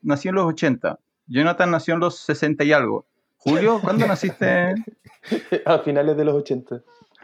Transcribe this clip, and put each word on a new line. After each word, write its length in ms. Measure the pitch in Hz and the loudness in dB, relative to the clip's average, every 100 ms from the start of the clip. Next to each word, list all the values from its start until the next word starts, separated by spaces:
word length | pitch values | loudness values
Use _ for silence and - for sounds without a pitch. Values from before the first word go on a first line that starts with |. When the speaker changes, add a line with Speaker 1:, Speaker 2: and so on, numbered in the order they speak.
Speaker 1:
nací 260 | 147 143 185 | -2 -2 0
en 60 | 190 | 0
los 100 | 170 | 0
ochenta, 520 | 156 156 120 78 - _ _ - | 0 0 0 -4 -6 _ _ -6
Jonathan 440 | 127 165 170 175 | 0 2 2 2
nació 240 | 165 - | 0 0
en 60 | 165 | 0
los 180 | 175 165 | -2 -2
sesenta 460 | - 147 151 147 | -6 -2 0 0
y 80 | 147 | 4
algo. 340 | 147 117 107 - _ _ _ | 4 2 -4 -8 _ _ _
Julio, 440 | 131 160 208 220 | 0 2 2 2
¿cuándo 240 | 190 214 220 | 0 0 0
Speaker 2:
<laughs> 0 | |
Speaker 1:
naciste? 680 | 185 190 - 190 180 180 202 220 - - _ | 0 -4 -2 0 0 0 -4 -8 -16 -20 _
Speaker 3:
<laughs> 440 | - - - - - | -8 -6 -4 -2 2
A 120 | 160 | 0
finales 360 | 151 143 151 151 | 2 0 0 2
de 80 | |
los 100 | 151 | 2
ochenta. 480 | 143 143 127 127 120 _ _ _ _ | 0 -2 -6 -8 -14 _ _ _ _